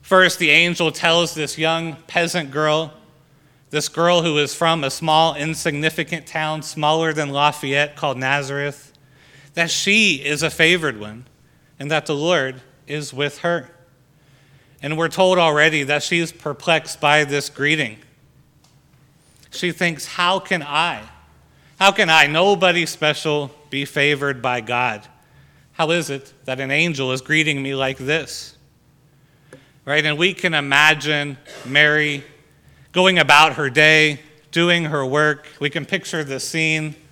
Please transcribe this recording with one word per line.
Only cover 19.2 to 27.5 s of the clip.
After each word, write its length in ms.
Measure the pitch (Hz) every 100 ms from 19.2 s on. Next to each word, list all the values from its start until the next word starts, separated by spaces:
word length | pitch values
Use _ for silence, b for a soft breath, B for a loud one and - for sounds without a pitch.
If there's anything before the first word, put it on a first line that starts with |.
| b b b
She 200 | - 180
thinks, 340 | 160 175 151
"How 340 | - - 175 190
can 240 | - 180
I, 400 | 143 147 170 120 110 - _ _ _ b b b
how 120 | 196
can 180 | 202 180
I, 180 | 160 143
nobody 580 | 151 196 196 180 170
special, 680 | 160 - 151 147 156 147 135 - -
be 140 | 135
favored 580 | 143 151 143 143 143 131
by 200 | 123 123
God? 440 | 110 123 123 107 - _ b b b b b
How 180 | - 160
is 180 | 170 151
it 240 | 139 - _
that 160 | - 131
an 100 | 135
angel 400 | 143 170 139 131
is 80 | 131
greeting 420 | - 156 156